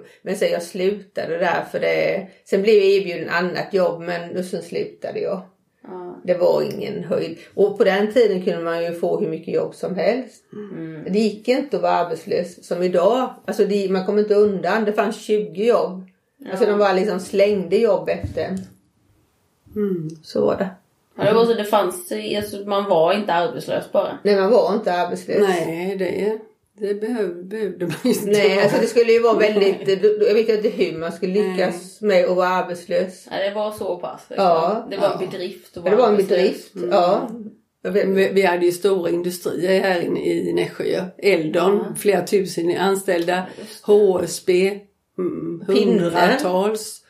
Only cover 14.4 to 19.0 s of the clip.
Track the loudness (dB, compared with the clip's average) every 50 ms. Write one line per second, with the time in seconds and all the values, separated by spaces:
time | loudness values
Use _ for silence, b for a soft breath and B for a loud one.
14.4 | 4 4 2 0 -2 0 0 0 0 0 0 0 -2 -2 -4 -6 -4 -2 -2 -2
15.4 | -2 -4 -6 0 2 2 4 4 2 -2 -6 -10 -14 -18 _ _ _ _ _ _
16.4 | -12 -10 -2 0 2 2 4 4 4 4 4 2 0 0 -2 -4 -6 -2 2 2
17.4 | 4 4 4 0 0 0 2 2 4 4 2 2 0 -2 -4 -4 -6 -6 -6 -6
18.4 | -6 -4 -6 -8 -8 -12 -18 _ _ _ _ _